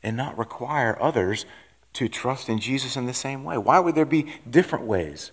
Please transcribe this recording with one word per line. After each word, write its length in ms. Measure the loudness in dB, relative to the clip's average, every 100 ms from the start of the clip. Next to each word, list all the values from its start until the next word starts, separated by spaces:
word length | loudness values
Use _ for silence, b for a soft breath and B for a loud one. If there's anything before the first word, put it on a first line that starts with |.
and 120 | -4 -4
not 220 | -4 -4
require 580 | -8 -6 -4 2 2 2
others 460 | 2 2 2 0 -6 B B B _
to 140 | -4 -4
trust 400 | -2 -4 -4 -2
in 120 | -2
Jesus 360 | 0 -2 -2 -4
in 120 | -4
the 60 | -4
same 280 | -6 -6
way? 140 | -4 -2
Why 220 | 4 4
would 160 | 6 2
there 100 | 4
be 260 | 2 0 B 2
different 380 | 4 4 -2 0
ways 460 | 0 -2 -8 -14